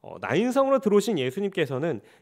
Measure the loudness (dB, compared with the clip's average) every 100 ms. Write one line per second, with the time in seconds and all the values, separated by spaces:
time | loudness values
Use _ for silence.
0 | -18 -12 -2 0 2 2 2 2 4 2
1 | 2 0 -2 -2 -4 -2 -2 -2 -4 -4
2 | -10 _